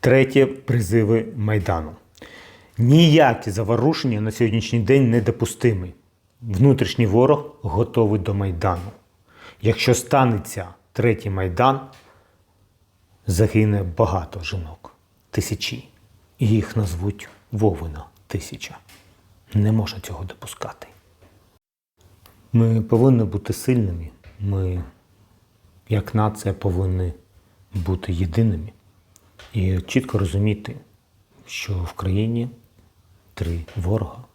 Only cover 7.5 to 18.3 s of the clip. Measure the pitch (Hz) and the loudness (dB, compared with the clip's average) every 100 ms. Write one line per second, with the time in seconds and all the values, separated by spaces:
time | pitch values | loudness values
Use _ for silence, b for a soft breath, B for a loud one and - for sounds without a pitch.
7.5 | - - 82 117 - 110 104 92 101 98 | -10 -4 -2 -2 0 0 0 -2 -4 -4
8.5 | 85 98 87 90 - _ _ _ B B | -2 -2 -2 -6 -18 _ _ _ B B
9.5 | B 107 110 - 120 - 143 127 107 - | B 0 0 2 2 2 2 4 0 -4
10.5 | - 90 - _ - 117 110 104 98 92 | -12 -12 -16 _ -2 0 0 -2 -4 -4
11.5 | 85 127 135 - b b b b b _ | 2 2 2 -4 b b b b b _
12.5 | _ _ _ _ _ _ _ - 87 104 | _ _ _ _ _ _ _ -4 2 2
13.5 | 110 107 104 92 82 - 92 78 101 85 | 4 2 2 -2 0 0 0 -6 -12 -10
14.5 | 95 80 82 - _ _ _ _ - - | -8 -10 -14 -20 _ _ _ _ -6 -4
15.5 | 104 - - - _ _ _ _ _ 113 | -6 -6 -10 -14 _ _ _ _ _ 2
16.5 | 107 101 - 101 85 98 98 - - _ | 2 0 -2 -2 -4 -6 -8 -14 -20 _
17.5 | 107 107 87 82 76 - _ _ | 0 0 0 -8 -10 -16 _ _